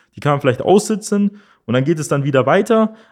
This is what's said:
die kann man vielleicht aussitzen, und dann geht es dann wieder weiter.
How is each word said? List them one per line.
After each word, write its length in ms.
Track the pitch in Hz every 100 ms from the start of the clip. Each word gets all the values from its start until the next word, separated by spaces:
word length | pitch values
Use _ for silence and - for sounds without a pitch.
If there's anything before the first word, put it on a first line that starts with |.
| _ -
die 40 |
kann 140 | 143
man 80 | 143
vielleicht 200 | 139 113
aussitzen, 760 | - 202 208 208 - 202 202 - _ _ -
und 40 |
dann 100 | 123
geht 160 | 135 165
es 80 | 143
dann 160 | 143
wieder 240 | 139 135 123
weiter. 480 | 180 208 220 220 - _